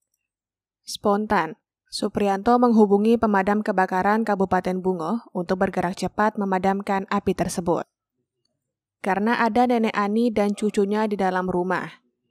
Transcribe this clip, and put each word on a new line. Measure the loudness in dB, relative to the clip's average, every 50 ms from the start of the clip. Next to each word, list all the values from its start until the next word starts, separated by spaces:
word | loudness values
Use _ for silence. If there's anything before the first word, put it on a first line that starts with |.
| _ _ _ _ _ _ _ _ _ _ _ _ _ _ _ _
Spontan, | _ -16 -10 -4 0 0 0 0 0 0 0 0 -2 -4 -8 _ _ _ _ _ _ _ -10
Suprianto | -6 -6 -4 -2 -2 0 0 0 0 2 2 2
menghubungi | 4 4 4 6 6 6 6 4 4 4 4 2 2
pemadam | 2 2 2 2 2 2 0 0
kebakaran | 0 -2 0 0 0 0 0 0 2 2 2 0 0
Kabupaten | 0 0 0 0 0 0 0 0 -2 -4 -2
Bungo | -2 -2 -2 -2 -2 -4 -4 -6 -6 -8
untuk | -8 -6 -4 -2 -2 0
bergerak | 0 -2 -2 -2 -4 -4 -4
cepat | -4 -8 -6 -2 0 0 0 0 -2
memadamkan | -4 -2 -2 0 0 0 -2 -2 -2 -4 -4 -4 -4 -2 -4
api | -2 -2 -2 -2
tersebut. | -2 -2 -4 -4 -4 -2 -2 -2 -2 -4 _ _ _ _ _ _ _ _ _ _ _ _ _ _ _ _ _ _ _ _ _ _ _ -4
Karena | -2 -2 0 0 0 0 2 0
ada | 0 2 2 2
nenek | 2 2 0 0 0
Ani | 0 -2 -2 0 0 0 0 0
dan | 0 0 0 0 0
cucunya | -2 -2 -2 0 0 0 0 0 -2 -2 -2
di | -2 -2
dalam | -2 0 0 -2 -2 -2
rumah, | -2 -2 0 0 -2 -4 -4 -8 -12 -18 _ _ _ _ _ _